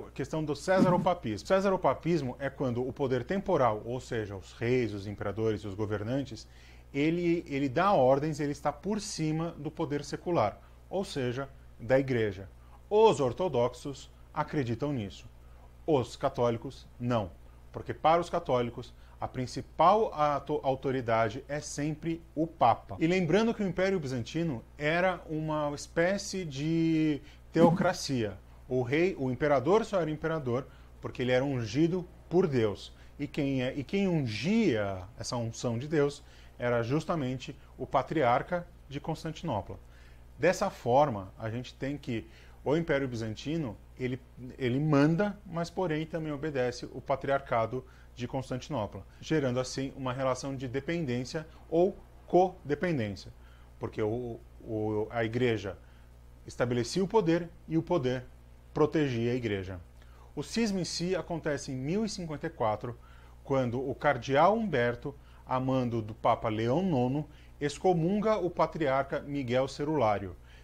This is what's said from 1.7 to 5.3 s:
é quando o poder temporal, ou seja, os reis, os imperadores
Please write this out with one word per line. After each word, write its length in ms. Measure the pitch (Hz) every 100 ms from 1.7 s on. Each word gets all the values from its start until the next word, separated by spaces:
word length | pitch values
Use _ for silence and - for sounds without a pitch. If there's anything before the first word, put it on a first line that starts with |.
| 185 151 123 156 170 131 123
é 120 | 139
quando 360 | - 135 117 131
o 60 |
poder 300 | - 135 127
temporal, 580 | 120 196 196 165 120 107 110
ou 140 | 127
seja, 360 | - 120 101 98
os 160 | -
reis, 400 | - 117 127 113
os 140 | 101 101
imperadores 540 | 98 101